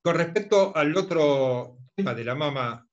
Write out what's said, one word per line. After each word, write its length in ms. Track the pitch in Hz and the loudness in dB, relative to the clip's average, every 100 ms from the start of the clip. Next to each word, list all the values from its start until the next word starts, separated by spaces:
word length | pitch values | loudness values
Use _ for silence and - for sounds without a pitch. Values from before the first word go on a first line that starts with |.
Con 160 | 170 165 | 0 0
respecto 580 | 170 214 202 202 190 | 0 -2 2 2 4
al 220 | 160 147 175 | 2 0 0
otro 800 | 185 165 147 139 131 123 120 - - - | 0 2 4 4 2 -2 -6 -16 -14 -4
tema 180 | 190 | -4
de 100 | 117 | -4
la 120 | 117 131 | -4 -2
mama 520 | 151 139 120 113 _ | -2 -2 -6 -6 _